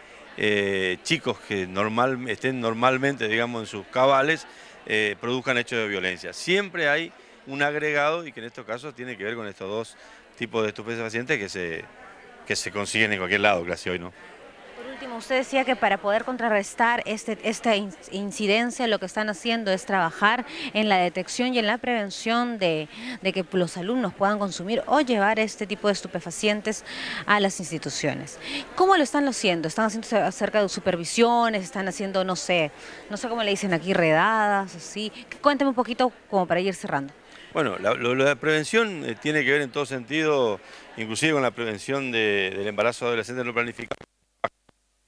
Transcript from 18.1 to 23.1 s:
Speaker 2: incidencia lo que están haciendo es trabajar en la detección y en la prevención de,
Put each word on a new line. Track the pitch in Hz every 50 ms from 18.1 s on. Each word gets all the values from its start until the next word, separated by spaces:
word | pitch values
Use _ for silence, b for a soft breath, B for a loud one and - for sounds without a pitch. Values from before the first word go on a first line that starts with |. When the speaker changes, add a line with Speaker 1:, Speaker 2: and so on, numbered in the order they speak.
Speaker 2:
incidencia | - 190 202 202 - - 214 196 202 226 240 240 233 - 247 226
lo | 208 190
que | 190
están | 185 - 214 214 214
haciendo | 208 - - 233 226 233 220 196
es | 190 185 -
trabajar | - 196 190 170 165 - - 208 208 233 240 226 B B B 294 262 B
en | 214 220 214
la | 196
detección | 185 180 180 - 185 175 - - - 247 254 254
y | 240
en | 214
la | 208 226 226
prevención | - 254 240 226 202 196 - - - 226 233 240 240 240 233 208
de, | 190 170 160 156 151 B B 220 233 254